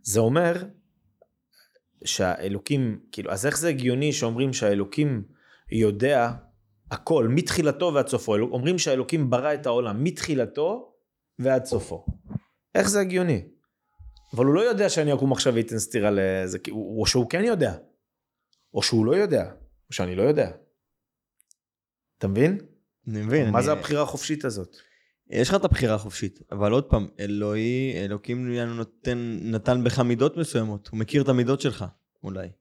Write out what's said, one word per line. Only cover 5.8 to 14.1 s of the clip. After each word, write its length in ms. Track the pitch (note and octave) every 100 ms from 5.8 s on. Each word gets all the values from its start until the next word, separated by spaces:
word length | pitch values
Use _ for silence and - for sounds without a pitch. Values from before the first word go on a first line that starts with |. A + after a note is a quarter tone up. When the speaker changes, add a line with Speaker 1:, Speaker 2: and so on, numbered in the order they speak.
| G#2+ G#2 C3 C#3 A#2+ A#2+ - _ _ _ -
Speaker 1:
הכל, 380 | A2 - D#3+ A#2
מתחילתו 640 | C#3 F3 - D3+ C#3 F3+
ועד 140 | C#3+ B2+
סופו? 260 | E3 -
אלו-, 140 | G#3 C3
אומרים 260 | B2 C#3 F3+
שהאלוקים 520 | D#3+ C3 B2+ E3 C3+
ברא 240 | B2 D3
את 120 | D3 C#3
העולם 380 | A#2+ A#2+ G2+
מתחילתו 880 | D#3+ - - C3+ A2 - E3 A#3 - _ _ _ _ -
ועד 260 | C3 C3
סופו. 420 | B2 A2+ - E2 - - - - _ _ _
איך 140 | - G3
זה 120 | G3+
הגיוני? 480 | F#3 F3+ F3+ A2 F2 _ _ _ _ _ -